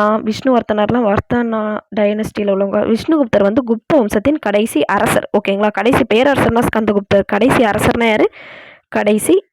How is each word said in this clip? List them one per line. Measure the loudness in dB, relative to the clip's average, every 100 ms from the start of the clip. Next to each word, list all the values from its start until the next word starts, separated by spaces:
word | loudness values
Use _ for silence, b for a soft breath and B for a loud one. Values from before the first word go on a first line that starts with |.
| 2 0
விஷ்ணுவர்த்தனர்லாம் | -2 -4 0 0 0 -2 0 0 0
வர்த்தனா | 0 -2 -4 -2 -4 -4 -6 -6 -2
டைனஸ்டியில் | 0 0 -4 -4 -2
உள்ளவங்க. | 0 0 0 0
விஷ்ணுகுப்தர் | 0 0 0 2 2
வந்து | 2 0
குப்த | -2 -4 0 0
வம்சத்தின் | 2 0 0 -2
கடைசி | 0 -2 0 -2
அரசர். | 0 0 0 -2 -2
ஓகேங்களா? | -2 -2 -2 -2
கடைசி | 0 0 0 2
பேரரசர்னா | 2 2 2 0 0
ஸ்கந்தகுப்தர், | 0 -2 0 -2 0 0 0
கடைசி | 0 2 2
அரசர்னா | 2 0 0 0 0
யாரு? | 2 0 B B B B B B
கடைசி | -2 0 0 2 0 0